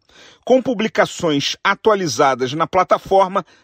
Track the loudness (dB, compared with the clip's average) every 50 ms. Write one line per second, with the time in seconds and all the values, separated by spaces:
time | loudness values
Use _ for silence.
0 | _ _ _ -20 -20 -20 -20 _ _ 2 2 2 2 0 -4 -2 -4 -2 0 0
1 | -2 -2 -2 -4 -4 -2 -2 -2 -2 -4 -6 -4 -2 -2 -2 0 0 0 2 2
2 | 0 -2 -2 0 2 2 2 0 -2 -4 -4 -4 -4 -2 0 0 2 2 0 0
3 | 0 2 2 2 2 2 0 -4 -6 _ _ _